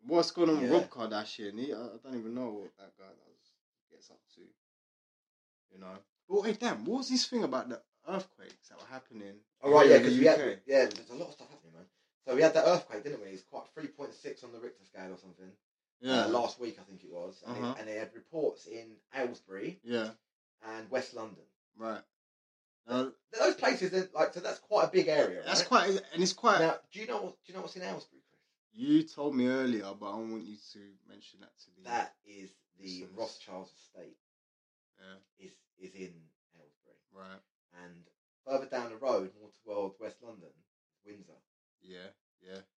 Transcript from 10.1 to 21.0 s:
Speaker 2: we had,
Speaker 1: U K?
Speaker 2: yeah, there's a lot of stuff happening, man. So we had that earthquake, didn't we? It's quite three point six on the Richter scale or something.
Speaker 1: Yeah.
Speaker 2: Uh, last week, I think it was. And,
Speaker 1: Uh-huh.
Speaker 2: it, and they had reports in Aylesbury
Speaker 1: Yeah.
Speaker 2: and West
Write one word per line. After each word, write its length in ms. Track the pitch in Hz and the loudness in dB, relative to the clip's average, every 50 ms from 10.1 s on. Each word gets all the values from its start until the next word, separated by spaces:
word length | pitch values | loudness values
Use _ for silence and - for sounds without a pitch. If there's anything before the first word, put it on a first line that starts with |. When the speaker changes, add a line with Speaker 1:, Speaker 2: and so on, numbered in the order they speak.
| 123 127 | 6 8
Speaker 2:
we 60 | 143 | 8
had, 140 | 160 151 156 | 8 8 8
Speaker 1:
U 40 | 143 | 4
K? 140 | 120 - - _ | -2 -4 -6 _
Speaker 2:
yeah, 180 | 135 139 135 123 | 4 4 4 4
there's 240 | 107 - - 117 107 | 4 0 -10 -14 -14
a 60 | 123 | -12
lot 120 | 143 170 - | -12 -12 -12
of 40 | - | -12
stuff 140 | - 120 - | -20 -20 -20
happening, 240 | 151 - _ 82 82 | -20 -20 _ -20 -20
man. 120 | 82 92 _ _ _ _ _ _ _ _ | -20 -20 _ _ _ _ _ _ _ _
So 80 | 135 123 | -2 4
we 60 | 135 | 6
had 120 | 156 160 160 | 6 6 6
that 120 | 160 151 | 6 6
earthquake, 360 | 160 180 165 - - 110 104 - | 6 4 4 0 -6 -12 -10 -8
didn't 180 | 143 - 101 | -8 -10 -10
we? 80 | 101 95 | -12 -14
It's 140 | 95 95 - | -16 -16 -18
quite 200 | _ - 131 - - _ | _ -16 -16 -16 -14 _
three 140 | 160 151 | -14 -14
point 260 | 139 - - 143 120 113 | -14 -12 -14 -14 -14 -14
six 300 | - - 143 - - - | -14 -14 -14 -14 -14 -18
on 80 | 120 | -20
the 80 | 117 110 | -18 -14
Richter 240 | 120 - - _ 95 | -14 -16 -16 _ -20
scale 260 | _ _ 95 95 92 92 | _ _ -16 -14 -14 -14
or 40 | |
something. 340 | 90 92 92 87 90 92 92 95 _ _ _ _ _ _ _ _ _ | -16 -18 -20 -20 _ -20 -20 -20 _ _ _ _ _ _ _ _ _
Speaker 1:
Yeah. 240 | 123 127 131 120 107 | -4 -2 0 0 0
Speaker 2:
Uh, 40 | 104 | 2
last 300 | 117 120 117 - - - | 0 0 -2 -2 -4 -8
week, 180 | 123 110 98 98 | -10 -10 -10 -14
I 40 | 92 | -20
think 200 | 98 95 90 90 | -20 -20 -20 -20
it 80 | 78 | -16
was. 300 | 82 87 87 92 95 - - | -12 -12 -12 -12 -14 -16 -14
And, 100 | 110 123 | -12 -8
Speaker 1:
Uh-huh. 140 | 123 123 120 131 | -6 -6 -6 -6
Speaker 2:
it, 40 | - | -8
and 80 | 107 | -10
they 80 | 107 107 | -10 -8
had 180 | 107 110 101 - | -8 -8 -10 -12
reports 520 | 113 - _ 165 160 147 127 - - - | -20 -20 _ -6 -2 -2 -2 -4 -6 -16
in 280 | - 113 117 113 113 110 _ _ _ - | -16 -16 -16 -16 -18 -20 _ _ _ -8
Aylesbury 640 | 135 127 120 123 - _ _ 95 98 107 160 185 - _ | -6 -6 -6 -6 -10 _ _ -12 -10 -10 -10 -10 -12 _
Speaker 1:
Yeah. 260 | 117 120 117 110 110 113 _ _ _ _ _ _ _ _ _ 113 | -4 -4 -4 -4 -4 -8 _ _ _ _ _ _ _ _ _ -14
Speaker 2:
and 240 | 113 110 113 110 98 | -14 -12 -12 -12 -6
West 220 | 123 127 | -6 -6